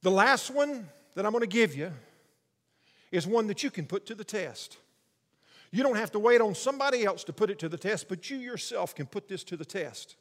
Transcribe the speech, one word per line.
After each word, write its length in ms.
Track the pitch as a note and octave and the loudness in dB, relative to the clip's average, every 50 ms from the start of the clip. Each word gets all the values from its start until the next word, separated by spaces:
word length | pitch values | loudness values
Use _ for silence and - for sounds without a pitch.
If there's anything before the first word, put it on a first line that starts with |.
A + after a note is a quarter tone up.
The 100 | - F#3 | 4 4
last 380 | F#3+ F#3+ G3+ B3 C4+ - - - | 4 6 6 6 6 4 2 -4
one 400 | B3+ C#4+ C#4+ D4 D4 B3+ G#3+ D#3 - - _ _ _ | 0 0 0 0 0 -6 -8 -14 -18 -20 _ _ _
that 100 | E3+ G3 | -4 -2
I'm 60 | G#3 | 0
gonna 160 | G#3+ A#3+ A#3+ G#3 | 0 0 0 2
give 280 | F3+ A#3 A#3 G3+ C#3 | 4 4 4 4 2
you 180 | C3+ D3 F#3 E3 B2+ A2+ - _ _ _ _ _ _ _ _ _ _ _ _ _ _ _ _ _ _ _ _ | -4 -8 -8 -8 -12 -16 -20 _ _ _ _ _ _ _ _ _ _ _ _ _ _ _ _ _ _ _ _
is 160 | - F3+ D#3 | -2 -2 0
one 220 | F3+ G#3+ A#3 A3 G#3+ | 2 2 2 2 0
that 160 | G3+ - - | -2 -2 -4
you 60 | C#4 | -6
can 140 | - - D#3 | -4 -4 -6
put 220 | C3 - G3+ - - | -4 -6 -6 -6 -8
to 80 | A3+ | -12
the 100 | G#3 G#3+ | -12 -12
test. 540 | - - G#3+ F#3 C#3+ A#2 - - - - - _ _ _ _ _ _ _ _ _ _ _ _ _ _ _ - - _ | -6 -4 -4 -4 -4 -8 -12 -16 -16 -18 -20 _ _ _ _ _ _ _ _ _ _ _ _ _ _ _ -20 -20 _
You 140 | - G3 C4 | -2 0 2
don't 140 | C#4 B3 G#3 | 2 2 2
have 140 | A3+ - | -2 -2
to 80 | - G#3+ | -2 2
wait 200 | G#3 A#3 A#3+ A#3+ | 6 8 8 8
on 140 | A#3 G#3+ F#3 | 8 6 2
somebody 500 | - - B3+ C#4 C#4 C#4 C#4 C4 B3 A3+ | 0 0 -2 0 2 2 2 2 2 2
else 200 | G3+ F#3 E3+ - | 0 0 -2 -6
to 80 | - D3+ | -12 -2
put 160 | - G#3+ G3+ | 0 0 0
it 100 | G3+ - | 0 -2
to 100 | - E3 | -6 -8
the 80 | D#3+ E3+ | -8 -4
test, 300 | - F#3+ G#3+ F3+ - - | -4 -4 -4 -4 -4 -8
but 220 | F#3 E3+ - - | -10 -10 -8 -10
you 80 | C4+ C4+ | -10 -8
yourself 580 | B3 A#3+ B3 G3+ - - A#3+ G#3 F3+ - - | -8 -8 -10 -8 -8 -6 -4 -4 -4 -4 -6
can 100 | - D3 | -8 -10
put 220 | C3 - G#3 F#3+ - | -8 -8 -10 -10 -8
this 160 | G3 F3 - | -10 -10 -10
to 120 | - F3+ D#3+ | -10 -10 -10
the 80 | D#3+ | -10
test. 500 | - - G3 E3 B2+ A2+ - - - - _ | -8 -6 -6 -6 -6 -8 -14 -18 -18 -20 _